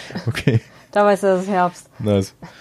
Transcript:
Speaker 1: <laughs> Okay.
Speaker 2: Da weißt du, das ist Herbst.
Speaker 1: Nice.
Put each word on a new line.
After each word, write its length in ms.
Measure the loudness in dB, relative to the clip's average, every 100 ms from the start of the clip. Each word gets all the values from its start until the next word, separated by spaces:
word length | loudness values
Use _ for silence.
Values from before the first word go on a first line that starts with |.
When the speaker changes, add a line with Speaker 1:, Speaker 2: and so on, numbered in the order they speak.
| -8
Speaker 1:
<laughs> 160 | -8 -6
Okay. 340 | -2 0 0 -4 -14 -4
Speaker 2:
Da 140 | 2 2
weißt 160 | 2
du, 40 | 2
das 160 | 0
ist 60 | 0
Herbst. 400 | 0 0 -4 -18 -6
Speaker 1:
Nice. 340 | 0 0 0 -10 -20 -20